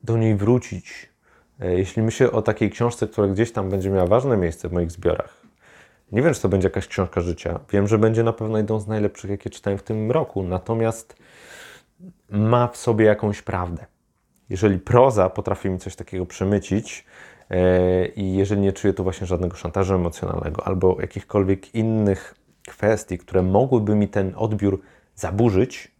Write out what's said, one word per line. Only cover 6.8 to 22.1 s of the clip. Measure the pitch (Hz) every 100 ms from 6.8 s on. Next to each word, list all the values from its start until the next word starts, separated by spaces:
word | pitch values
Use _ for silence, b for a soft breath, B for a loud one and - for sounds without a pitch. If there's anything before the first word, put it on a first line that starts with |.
| -
książka | - 92 -
życia. | 87 82 87 87 -
Wiem, | 101 101
że | 110
będzie | 110 110
na | 117
pewno | 113 110 110
jedną | 107 110
z | 101
najlepszych, | 107 104 - 98
jakie | 101 -
czytałem | - - 98
w |
tym | - 110 107
roku. | 143 151 -
Natomiast | 92 90 - 113 113 107 - - B B B B B B B _ 185 _ _
ma | 104 110 120 120
w | -
sobie | - 107 110
jakąś | 107 107 107
prawdę. | - 95 90 85 - _ _ _ _ _ _
Jeżeli | 98 107 92
proza | - 123 135 110 92
potrafi | - - 98 98
mi | 92
coś | - -
takiego | - 92 87
przemycić, | - 95 104 - 98 107 - _ B B B B
e, | 90 92 92 90 92 90
i | - 98 95
jeżeli | 95 104
nie | 98
czuję | 95 104
tu | 95
właśnie | 92 92 90
żadnego | 90 90 90
szantażu | 85 90 92 95
emocjonalnego | 85 - 92 - - 78 -
albo | 92 90 90
jakichkolwiek | - - - 104 95 98 - 113
innych | 110 110 104